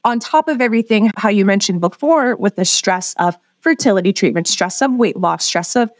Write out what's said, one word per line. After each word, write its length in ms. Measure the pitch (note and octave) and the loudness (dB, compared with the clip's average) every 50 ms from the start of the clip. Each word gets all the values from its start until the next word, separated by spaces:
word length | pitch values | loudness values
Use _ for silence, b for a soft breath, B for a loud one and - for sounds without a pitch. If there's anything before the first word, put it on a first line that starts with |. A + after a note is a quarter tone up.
| - | 0
on 160 | A#3+ A#3+ A#3 | 0 -2 -2
top 280 | - - - D#4 D#4 D#4+ | -4 0 0 0 0 0
of 120 | D4+ A#3+ | -2 0
everything, 500 | B3+ A#3 A3 A3+ A3+ - A3+ G#3+ G#3+ A3 - | 0 0 0 0 0 0 2 2 2 0 0
how 140 | - - A3 | 0 0 0
you 140 | G#3+ G3+ F#3+ | 2 4 2
mentioned 360 | G3 G3 G3 - - F3+ F3 | 2 2 2 0 -2 -2 0
before 560 | E3+ F3+ - _ C#4+ D4+ E4 D#4 C4+ B3 A#3 | -2 -2 -4 _ 0 2 2 2 2 0 -2
with 200 | - - G3+ - | 0 -2 -2 -2
the 80 | - F#3 | 0 -2
stress 500 | - - - - G3 F#3 F3+ F3+ - - - | -2 -2 -2 0 -2 -2 -2 -4 -8 -4 -2
of 180 | F3 F3 E3+ _ _ _ _ _ | -2 -2 -2 _ _ _ _ _
fertility 520 | _ E4 D#4+ - - B3+ G3 F#3+ F3+ G3+ | _ -2 0 2 2 2 2 4 2 0
treatment, 340 | F#3+ - G3 - - E3+ E3+ | 0 2 0 0 0 0 -2
stress 360 | - - - F3+ F#3 - - | -2 -2 -2 -4 -4 -2 -2
of 100 | C#4 C#4 B3+ | 0 0 2
weight 220 | B3 A#3+ F3+ - | 0 0 0 0
loss, 280 | F3+ F#3 E3+ E3 D#3+ - | -2 -2 -2 -2 -2 -4
stress 320 | - - E3+ E3+ - - | -4 -4 -4 -4 -2 0
of 140 | B3 A#3 A3 _ | -2 -2 -2 _